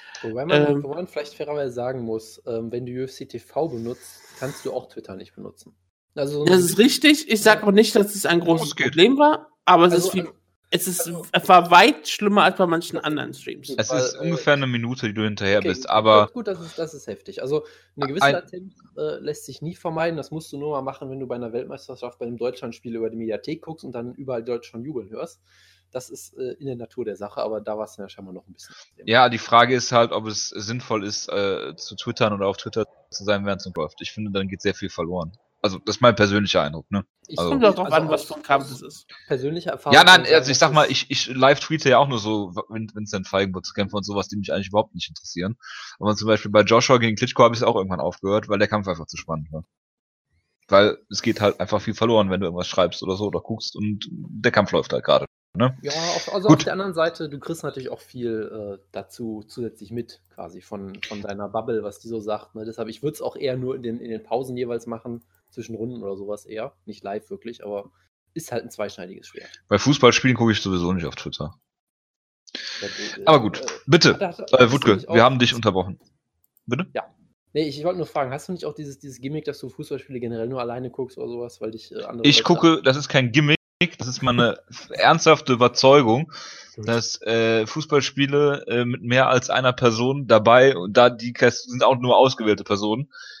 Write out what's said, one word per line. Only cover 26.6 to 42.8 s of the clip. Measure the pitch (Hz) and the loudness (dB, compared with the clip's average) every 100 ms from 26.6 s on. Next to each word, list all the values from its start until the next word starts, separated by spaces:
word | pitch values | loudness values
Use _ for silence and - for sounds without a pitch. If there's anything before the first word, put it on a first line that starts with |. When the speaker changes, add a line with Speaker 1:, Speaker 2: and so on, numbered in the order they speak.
| 139 | -10
Speaker 1:
der | 120 | -10
Natur | 113 - 107 | -10 -10 -8
der | 95 | -8
Sache, | 104 - | -10 -6
aber | 110 107 | -6 -6
da | 107 107 | -6 -8
war's | 104 - | -8 -12
ja | 98 | -16
scheinbar | - 98 | -16 -18
noch | 90 - | -18 -20
ein | |
bisschen. | - - - - _ - | -20 -20 -20 -20 _ 2
Speaker 3:
Ja, | 117 123 | 4 4
die | 113 | 2
Frage | - 117 120 | 4 6 6
ist | 127 - | 4 2
halt, | 120 117 | 2 2
ob | 98 110 | 0 -6
es | 104 - | -8 -8
sinnvoll | - 104 123 - 110 | -10 -8 -8 -4 -4
ist, | 101 101 - | -4 -8 -6
äh, | 98 98 87 67 80 | -2 -2 -2 -6 -12
zu | - 98 | -16 -12
twittern | - 113 113 | -10 0 0
oder | 101 98 | 0 -2
auf | 98 | -4
Twitter | 113 113 107 _ _ | -6 -6 -6 _ _
zu | - | -8
sein, | 101 101 101 | -2 -2 -2
während | 95 92 | -6 -6
es | 87 | -8
läuft. | 78 - | -8 -8
Ich | - | -14
finde, | - 107 | -10 -6
dann | 98 98 | -4 -6
geht | 95 | -4
sehr | 101 - | -4 -4
viel | 95 | -6
verloren. | - 82 90 82 - _ _ | -6 -6 -6 -8 -12 _ _
Also, | 104 92 | -4 -4
das | - 104 | -6 2
ist | |
mein | 123 104 | 4 6
persönlicher | 104 101 98 92 | 4 2 0 0
Eindruck, | 73 78 - | -2 -6 -6
ne? | 101 - _ - | -6 -6 _ -12
Speaker 1:
Ich | 151 | -4
Speaker 3:
Also | 85 | -2
Speaker 2:
Kommt | 269 | 4
doch | 220 185 | 4 4
drauf | 180 | 0
Speaker 1:
also | 156 | 0
Speaker 2:
an, | 160 | 0
was | 151 | -2
Speaker 1:
aus, | - | -4
Speaker 2:
für | - | -14
ein | |
Kampf | - 139 135 | -2 -2 -2
Speaker 1:
aus | |
Speaker 2:
es | 127 | -12
ist. | 151 - - - - | -18 -20 -20 -20 -8
Speaker 1:
persönlicher | 139 135 170 170 | -6 -4 -6 -8
Erfahrung | - 147 | -6 6
Speaker 3:
Ja, | 139 - | 8 10
nein, | 185 | 10
Speaker 1:
kann | - | 8
ich | 156 | 4
Speaker 3:
also | 135 | 4
Speaker 1:
sagen, | |
Speaker 3:
ich | 139 | 4
sag | 151 | 4
Speaker 1:
dass | 151 | 4
Speaker 3:
mal, | 139 | 2
Speaker 1:
es | |
Speaker 3:
ich, | - - | 0 -4
ich | 131 - 127 | -6 -4 2
live-tweete | 131 147 - 160 143 | 4 4 0 -2 4
ja | 123 | 4
auch | 139 | 4
nur | 120 | 0
so | 104 107 98 90 - | -2 -2 -4 -8 -10
Vin-, | 110 | -10